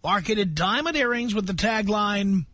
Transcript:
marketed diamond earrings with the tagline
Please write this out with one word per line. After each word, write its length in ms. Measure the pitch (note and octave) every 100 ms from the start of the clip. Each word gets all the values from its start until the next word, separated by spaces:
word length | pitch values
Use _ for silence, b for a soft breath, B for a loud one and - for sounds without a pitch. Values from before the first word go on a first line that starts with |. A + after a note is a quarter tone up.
marketed 520 | D#3 G3 F3 A3 G3
diamond 420 | D#3 F#3 A#3 D#4+ D4+
earrings 380 | B3 A#3+ A#3+
with 120 | G#3 G3
the 80 |
tagline 920 | F3+ G#3+ A3 G3+ G#3 G#3 G3+ G3 G3 D3+